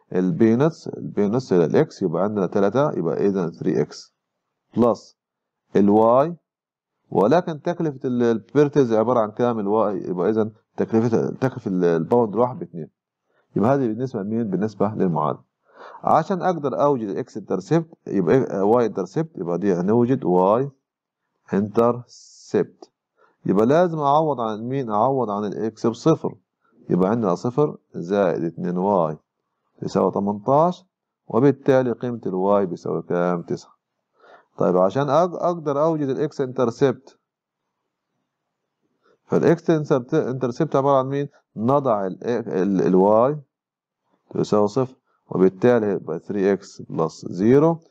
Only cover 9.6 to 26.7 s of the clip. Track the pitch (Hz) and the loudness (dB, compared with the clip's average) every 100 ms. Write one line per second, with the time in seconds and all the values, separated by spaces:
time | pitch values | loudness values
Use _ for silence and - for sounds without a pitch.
9.6 | 98 107 104 98 - 90 90 110 110 110 | -2 0 0 -2 -6 -2 0 0 -2 -6
10.6 | _ - 95 113 117 110 69 - 131 127 | _ -6 -2 0 2 0 -2 -2 -4 -4
11.6 | 110 92 87 82 80 120 113 98 123 123 | -4 0 2 0 2 0 0 0 -2 -2
12.6 | 87 85 76 _ _ _ _ _ _ - | -12 -12 -16 _ _ _ _ _ _ -2
13.6 | 104 139 123 110 127 117 98 110 117 92 | 0 0 0 -4 -6 -6 -6 -4 -4 -4
14.6 | 107 104 104 110 95 78 76 - _ _ | -4 -2 -4 -2 -2 0 -2 -4 _ _
15.6 | _ _ - - - 139 160 190 165 170 | _ _ -20 -10 0 0 0 -4 -2 -2
16.6 | 143 - 143 139 107 90 127 110 98 95 | -4 0 0 0 -2 -6 -8 -12 -6 -6
17.6 | 92 160 165 - - 98 85 131 - 101 | -2 -2 -2 -14 -6 -2 2 2 2 -2
18.6 | 101 120 113 92 90 - 160 - 85 85 | 2 2 2 -2 -6 -4 -6 -6 -4 -2
19.6 | 101 87 90 113 120 131 - 90 92 113 | 0 0 2 2 2 0 2 2 4 2
20.6 | 139 - _ _ _ _ _ _ _ 95 | 0 -10 _ _ _ _ _ _ _ -4
21.6 | 104 107 117 120 120 - - - - 104 | -2 2 2 0 -8 -20 -20 -20 -4 -2
22.6 | 87 _ - _ _ _ _ _ - 95 | -2 _ -20 _ _ _ _ _ -2 2
23.6 | 113 151 180 160 143 143 160 131 113 107 | 4 4 2 0 0 2 0 -2 -4 -6
24.6 | 117 135 120 104 120 135 113 101 104 80 | -6 -6 -4 0 0 0 -2 -4 -4 -4
25.6 | 110 107 123 110 160 160 - - _ _ | -6 -4 -4 0 0 0 -2 -10 _ _
26.6 | _ | _